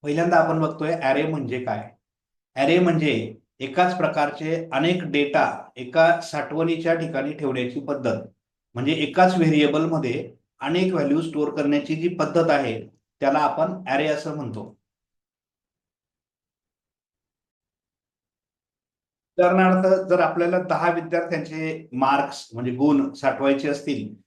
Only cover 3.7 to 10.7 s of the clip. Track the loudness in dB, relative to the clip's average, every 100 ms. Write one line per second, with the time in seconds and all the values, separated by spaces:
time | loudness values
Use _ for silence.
3.7 | 0 0 2 -2 0 -4 -4 -6 -6 -4
4.7 | -2 0 0 0 0 2 2 0 -2 -14
5.7 | -14 -4 4 4 4 -2 -8 -6 -2 -2
6.7 | 0 0 -2 -2 -4 -6 -4 -4 -2 -4
7.7 | -6 -6 -4 -2 -4 -8 _ _ _ _
8.7 | -6 -2 0 -2 4 4 4 4 4 4
9.7 | 2 0 -2 -2 -4 -8 -16 _ _ -4